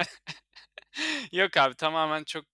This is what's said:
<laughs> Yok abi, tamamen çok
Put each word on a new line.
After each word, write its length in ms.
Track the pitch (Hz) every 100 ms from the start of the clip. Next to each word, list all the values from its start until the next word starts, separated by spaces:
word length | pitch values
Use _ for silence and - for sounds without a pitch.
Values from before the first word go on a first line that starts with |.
| 175 - - - _ -
<laughs> 720 | - - - - 311 302 233
Yok 260 | 175 190 -
abi, 180 | 135 127
tamamen 480 | 156 160 156 156
çok 220 | 151 160 147